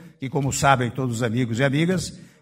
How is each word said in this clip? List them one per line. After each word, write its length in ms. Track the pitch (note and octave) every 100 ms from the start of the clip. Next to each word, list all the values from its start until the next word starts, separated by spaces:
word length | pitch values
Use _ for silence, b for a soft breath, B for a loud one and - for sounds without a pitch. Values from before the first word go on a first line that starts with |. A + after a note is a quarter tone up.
| B B
que, 100 | C3
como 240 | C#3+ C3+
sabem 380 | - C#3 C3 A#2+
todos 260 | C3+ C3 A2+
os 60 |
amigos 360 | A#2+ A#2+ A#2 A2+
e 60 |
amigas, 540 | C#3 C#3+ E3+ F#3 - B B B